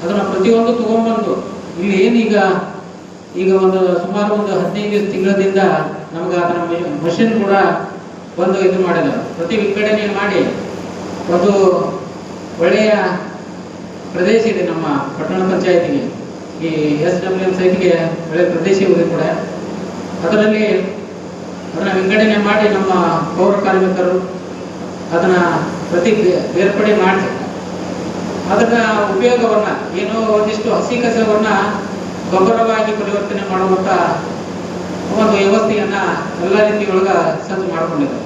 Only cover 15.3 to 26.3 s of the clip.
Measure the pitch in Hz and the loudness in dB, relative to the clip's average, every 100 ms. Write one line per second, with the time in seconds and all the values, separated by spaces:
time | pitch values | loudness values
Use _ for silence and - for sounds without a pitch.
15.3 | 185 190 180 180 214 - 285 - - - | 0 0 2 4 2 2 -2 -2 -8 -12
16.3 | - - - 165 156 151 147 170 180 185 | -12 -14 -6 -4 0 0 2 2 0 0
17.3 | 185 185 185 180 185 185 165 165 165 - | 0 0 2 2 4 4 4 2 -4 -4
18.3 | 160 180 165 180 190 185 170 165 160 160 | 0 2 2 2 2 4 4 4 0 0
19.3 | 160 - - - - - - - - 170 | -2 -6 -8 -8 -8 -10 -10 -10 -4 0
20.3 | 208 214 214 208 185 185 - - - - | 2 4 2 2 0 -2 -6 -10 -12 -14
21.3 | - - - - 160 190 185 185 214 214 | -12 -12 -12 -10 -4 -2 0 2 4 4
22.3 | 208 202 214 208 190 190 180 170 165 160 | 4 2 2 2 2 2 2 2 0 -2
23.3 | 165 196 202 196 190 185 185 180 185 - | 2 2 2 2 2 2 2 0 0 -2
24.3 | - - - - - - - - 165 190 | -8 -10 -12 -12 -10 -10 -10 -2 0 4
25.3 | 180 175 165 - - - 175 170 - 180 | 4 2 0 -2 -6 -2 2 4 4 4